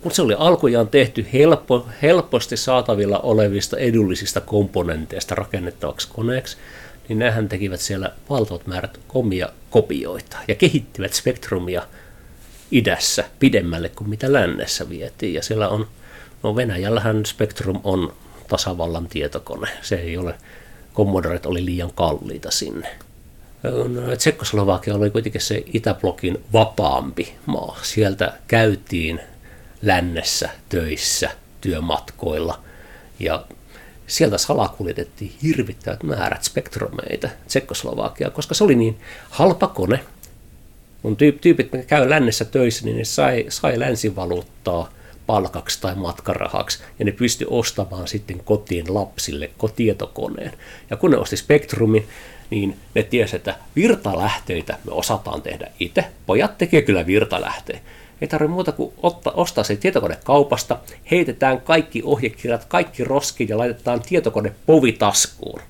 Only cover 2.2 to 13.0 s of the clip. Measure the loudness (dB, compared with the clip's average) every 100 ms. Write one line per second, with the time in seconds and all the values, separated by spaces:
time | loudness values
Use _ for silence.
2.2 | 4 0 -2 -6 2 2 4 2 2 2
3.2 | 4 4 4 2 -2 0 2 4 4 0
4.2 | -2 -4 -2 0 2 0 -2 -2 -6 -8
5.2 | -4 -4 -4 -6 -6 -6 -8 -6 -10 -4
6.2 | -2 -2 -6 -16 -18 -18 -20 -20 -6 0
7.2 | 0 0 -2 -2 -4 -4 -4 -4 -6 -8
8.2 | -4 -2 -2 -4 -8 -8 -8 -12 -6 -2
9.2 | 0 0 -4 -8 2 2 4 -2 -4 -8
10.2 | -12 -14 -4 4 4 4 -2 -8 -4 -2
11.2 | -2 -2 -2 -4 -2 -6 -6 -18 -20 -20
12.2 | -20 -20 -20 -20 0 2 4 0